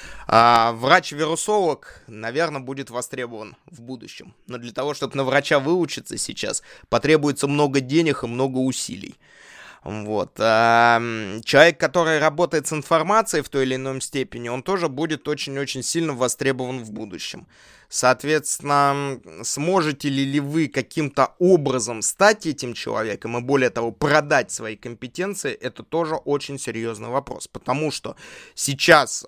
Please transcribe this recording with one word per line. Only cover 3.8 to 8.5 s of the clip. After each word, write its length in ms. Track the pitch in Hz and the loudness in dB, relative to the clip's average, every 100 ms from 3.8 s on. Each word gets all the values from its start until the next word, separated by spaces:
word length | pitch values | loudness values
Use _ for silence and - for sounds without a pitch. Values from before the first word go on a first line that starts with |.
будущем. 520 | 117 131 - - - - - | -14 -14 -14 -20 -20 -20 -14
Но 100 | 123 | -12
для 140 | 120 | -10
того, 220 | 113 139 | -6 -4
чтобы 240 | 143 135 139 | -4 -6 -2
на 80 | 131 | 0
врача 340 | 139 143 147 | 2 4 2
выучиться 580 | 139 180 160 - - - | 2 0 0 -6 -10 -8
сейчас, 460 | - - 104 - - - - | -8 -6 -6 -6 -8 -18 -2
потребуется 640 | 117 139 156 147 135 139 | 0 4 4 4 0 0
много 320 | 143 147 135 | 2 2 2
денег 420 | 127 151 165 131 | 2 2 2 0
и 40 | 117 | -4
много 320 | 120 135 | -2 -2